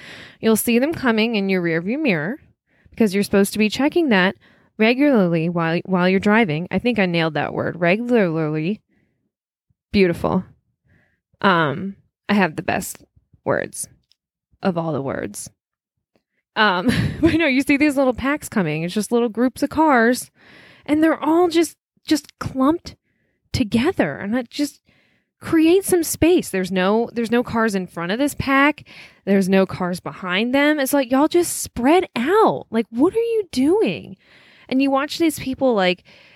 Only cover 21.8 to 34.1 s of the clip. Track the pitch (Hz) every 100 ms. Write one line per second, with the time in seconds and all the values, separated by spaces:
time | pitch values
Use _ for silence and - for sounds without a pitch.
21.8 | _ _ - 302 - - - 262 262 339
22.8 | - - _ _ _ _ _ - 214 233
23.8 | 302 381 175 - 202 247 240 - 294 -
24.8 | _ _ _ _ _ _ - 330 320 381
25.8 | - 359 311 - 320 359 - 190 185 190
26.8 | 185 220 233 233 220 240 - 226 220 196
27.8 | 175 170 170 233 285 - 277 269 285 -
28.8 | - - - _ - 196 185 190 185 -
29.8 | 180 180 147 151 185 185 240 277 294 302
30.8 | 262 285 240 262 311 349 339 - - -
31.8 | 247 359 - 233 262 427 349 139 - 220
32.8 | 226 233 339 440 466 440 370 254 277 415
33.8 | 285 131 -